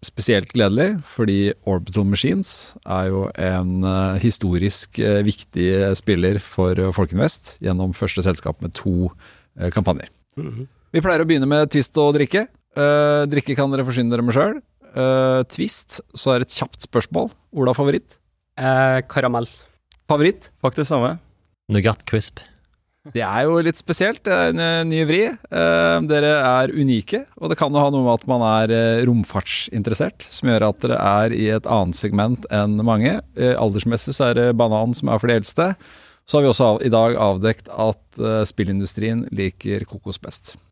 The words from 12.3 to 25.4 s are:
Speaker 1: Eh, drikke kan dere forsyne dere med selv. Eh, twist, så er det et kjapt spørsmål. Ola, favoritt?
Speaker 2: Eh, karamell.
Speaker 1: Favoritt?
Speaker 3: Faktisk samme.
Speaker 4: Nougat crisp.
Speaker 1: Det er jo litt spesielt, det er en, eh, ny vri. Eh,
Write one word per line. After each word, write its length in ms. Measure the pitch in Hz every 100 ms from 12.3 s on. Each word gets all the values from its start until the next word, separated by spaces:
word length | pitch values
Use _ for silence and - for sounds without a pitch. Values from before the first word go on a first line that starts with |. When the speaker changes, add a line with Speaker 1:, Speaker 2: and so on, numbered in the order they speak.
| 190 220 _ _ -
Speaker 1:
Eh, 460 | 143 147 147 147 147
drikke 300 | 143 147 135
kan 160 | 139
dere 140 | 135 131
forsyne 240 | 123 120
dere 100 | 120
med 140 | 120 120
selv. 220 | 175 269 - _ _
Eh, 460 | - 131 131 131 131 127
twist, 540 | - 196 - - - -
så 220 | - - 127
er 40 |
det 100 | 127
et 60 | -
kjapt 240 | - -
spørsmål. 460 | - 123 - 170 196 - _ 170
Ola, 160 | 127
favoritt? 460 | 127 143 165 - - _ _ _ -
Speaker 2:
Eh, 420 | 131 131 131 131 127
karamell. 400 | - 127 120 120 - - _ _ _ _
Speaker 1:
Favoritt? 400 | 151 160 208 - _
Speaker 3:
Faktisk 300 | 131 139 147
samme. 220 | 147 120 170 _ _ _ _ _
Speaker 4:
Nougat 320 | 104 98 107 -
crisp. 360 | 110 - - - - _ _ _ _ -
Speaker 1:
Det 100 | 120
er 220 | 104 104 143
jo 80 | 170
litt 140 | 165 160
spesielt, 400 | - 170 190 226
det 100 | - 180
er 140 | 170
en, 80 | 165
eh, 240 | 165 165
ny 220 | 165 160 156
vri. 140 | 170 226
Eh, 680 | 233